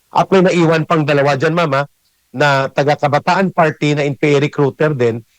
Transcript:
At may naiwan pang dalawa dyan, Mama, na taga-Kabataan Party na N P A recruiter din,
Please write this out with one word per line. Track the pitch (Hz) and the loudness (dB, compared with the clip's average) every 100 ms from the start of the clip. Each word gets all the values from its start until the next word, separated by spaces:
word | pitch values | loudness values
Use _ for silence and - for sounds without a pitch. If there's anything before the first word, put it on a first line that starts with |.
| _ | _
At | - 170 | -4 0
may | 190 180 | 2 2
naiwan | 170 160 160 151 | 2 2 0 0
pang | 165 | -2
dalawa | 147 143 139 139 | 0 0 0 0
dyan, | 160 170 | -2 -2
Mama, | 160 135 143 _ _ _ _ | 0 -2 -4 _ _ _ _
na | 127 147 135 135 | -2 0 0 -2
taga-Kabataan | - 143 147 147 143 - 175 190 | -2 -2 0 0 0 0 0 0
Party | - 156 147 147 147 | 0 0 0 -2 0
na | 147 | -2
N | |
P | 135 151 143 | -2 0 0
A | |
recruiter | 147 - 139 - 156 | 0 -2 -2 0 -2
din, | 143 120 113 - | 0 -2 -2 -10